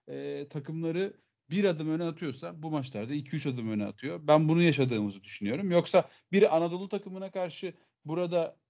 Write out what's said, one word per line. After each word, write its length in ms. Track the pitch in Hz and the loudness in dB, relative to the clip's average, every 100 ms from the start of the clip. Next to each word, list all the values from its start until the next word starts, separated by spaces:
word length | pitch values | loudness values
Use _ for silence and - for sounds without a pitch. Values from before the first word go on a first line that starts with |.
| - | -14
e, 380 | 139 143 143 143 | -10 -8 -8 -8
takımları 640 | 151 139 160 165 165 196 - _ _ - | -10 -8 -6 -4 -2 -4 -8 _ _ -4
bir 140 | 180 | 0
adım 260 | 202 160 156 | 2 0 -2
öne 140 | 160 | -2
atıyorsa 600 | 170 160 160 131 170 170 | -4 -6 -8 -8 -12 -10
bu 80 | 160 | -6
maçlarda 420 | 151 127 104 117 | -4 -4 -6 -6
iki 220 | 147 143 156 | -6 -6 -6
üç 100 | 143 | -4
adım 240 | 123 113 | -4 -4
öne 160 | 107 104 | -2 -4
atıyor. 340 | - 139 170 151 | -6 -10 -2 4
Ben 220 | 151 156 | 6 6
bunu 120 | 165 | 6
yaşadığımızı 640 | 170 143 127 113 104 98 | 6 4 2 2 -2 -4
düşünüyorum. 480 | - - 101 139 196 | -14 -6 -4 -2 2
Yoksa 380 | 175 - 185 - - _ | 2 4 4 2 -4 _
bir 240 | 196 208 160 | 4 6 4
Anadolu 340 | 170 180 196 | 2 -2 -6
takımına 420 | 202 190 185 196 | -8 -8 -12 -8
karşı 420 | 190 180 - 185 170 _ _ 151 | -6 -6 -6 -12 -12 _ _ -6
burada 500 | 165 175 170 160 - | -2 0 0 -2 -6